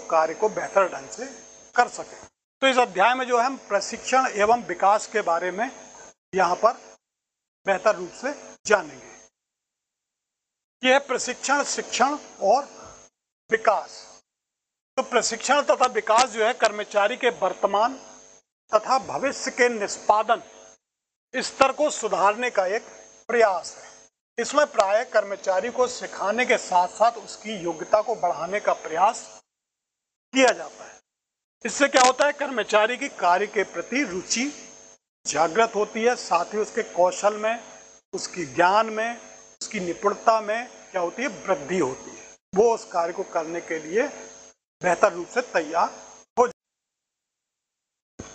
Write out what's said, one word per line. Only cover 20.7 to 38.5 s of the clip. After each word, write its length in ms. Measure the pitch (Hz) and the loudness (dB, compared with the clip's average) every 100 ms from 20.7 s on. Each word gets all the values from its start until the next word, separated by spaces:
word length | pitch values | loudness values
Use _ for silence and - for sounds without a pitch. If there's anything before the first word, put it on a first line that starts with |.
| _ _ _ _ _ _ | _ _ _ _ _ _
स्तर 380 | 262 - - 269 | -8 -4 0 0
को 160 | 262 - | 2 -2
सुधारने 580 | - 214 170 190 214 247 | -2 -4 2 2 2 -2
का 160 | 208 185 | -2 -2
एक 160 | 220 - - - _ - | -2 -8 -20 -20 _ -2
प्रयास 460 | 233 220 175 - - | 2 2 2 -6 -16
है। 100 | - - _ _ _ - | -20 -20 _ _ _ -8
इसमें 280 | 226 277 294 | -2 2 2
प्रायः 360 | - 196 208 254 | 2 2 2 0
कर्मचारी 580 | 220 202 196 196 185 233 | 0 0 -4 -2 -2 -2
को 160 | 240 247 | 0 -2
सिखाने 560 | - 190 - 190 226 247 | -2 -10 -6 -2 0 2
के 120 | 220 | 0
साथ 280 | - 180 175 | 2 2 2
साथ 280 | - 226 226 | 2 2 2
उसकी 400 | - - 214 214 | -10 -14 -10 -8
योग्यता 420 | 170 160 - 214 | -6 -8 0 0
को 140 | 214 214 | 2 -2
बढ़ाने 420 | 180 165 170 202 | -2 -4 -4 -4
का 140 | 202 170 | -2 -2
प्रयास 480 | 165 160 202 240 - - _ _ _ _ _ _ _ _ _ | -2 0 0 0 -10 -20 _ _ _ _ _ _ _ _ _
किया 180 | 262 254 | 2 4
जाता 320 | 170 147 - | 2 -6 -16
है। 100 | - - _ _ _ _ _ _ 226 | -20 -20 _ _ _ _ _ _ -8
इससे 220 | - 277 | -2 2
क्या 140 | 277 | 4
होता 240 | 254 254 302 | 4 4 0
है, 60 | |
कर्मचारी 600 | - 277 247 202 214 220 240 | 0 -6 -4 0 2 2 -2
की 100 | 185 | -8
कार्य 360 | - 180 180 202 | -2 2 2 0
के 160 | 208 190 | -4 -4
प्रति 380 | 170 170 254 | -6 -6 -4
रुचि 400 | 254 180 - 226 277 - - - - _ _ _ - | -4 -6 -6 -4 -4 -8 -20 -20 -20 _ _ _ -6
जागृत 500 | 147 165 214 226 202 | 0 0 2 0 0
होती 280 | 208 226 | -4 0
है, 120 | 226 240 | 0 0
साथ 380 | - 170 170 | 0 0 0
ही 40 | 208 | -4
उसके 260 | 202 - 202 | -4 -4 -4
कौशल 500 | - 180 180 202 214 | 2 2 4 0 0
में, 240 | 220 233 - - - _ _ | -2 -4 -10 -20 -20 _ _
उसकी 320 | 190 - 180 | -10 -8 -8
ज्ञान 420 | 147 | -6